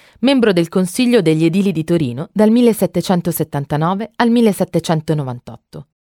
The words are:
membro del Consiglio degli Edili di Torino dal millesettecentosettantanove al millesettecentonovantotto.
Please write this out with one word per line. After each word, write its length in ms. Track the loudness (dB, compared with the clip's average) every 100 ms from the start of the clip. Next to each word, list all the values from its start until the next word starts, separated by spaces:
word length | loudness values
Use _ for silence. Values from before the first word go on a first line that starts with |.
| _ _
membro 340 | 0 2 2
del 160 | 2 0
Consiglio 540 | -2 -2 0 2 2
degli 220 | 2 2 2
Edili 260 | 2 0
di 120 | -2
Torino 460 | -2 -2 -2 -6 -6
dal 200 | 0 2
millesettecentosettantanove 1600 | 4 2 2 -2 -2 -2 -2 -2 -4 -6 -6 -4 -2 -2 -4 -6 -2
al 120 | 0
millesettecentonovantotto. 1600 | 2 2 0 -2 -2 -2 -2 -2 -4 -4 -10 -14 -20 _ -20 -20 _ _